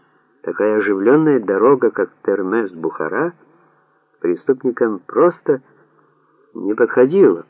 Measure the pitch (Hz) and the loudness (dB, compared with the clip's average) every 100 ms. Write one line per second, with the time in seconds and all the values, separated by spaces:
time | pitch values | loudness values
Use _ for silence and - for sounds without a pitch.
0 | _ _ _ _ - 87 104 107 101 98 | _ _ _ _ -10 -2 0 0 0 0
1 | 104 147 156 135 98 95 117 139 117 - | 2 4 4 2 0 2 2 4 2 0
2 | 95 _ - 98 92 113 101 85 82 - | -6 _ -4 -2 -2 -2 -4 -6 -8 -6
3 | 78 98 170 175 _ _ _ _ _ _ | -6 -4 -4 -6 _ _ _ _ _ _
4 | _ _ 87 85 - 131 131 120 117 98 | _ _ -4 -2 -2 -4 -4 -2 -4 -4
5 | - 117 170 170 - 151 _ _ _ _ | -6 0 0 0 -4 -4 _ _ _ _
6 | _ _ _ _ _ - 92 110 117 - | _ _ _ _ _ -10 -6 -2 -2 2
7 | 131 190 147 85 - | 2 4 4 2 -4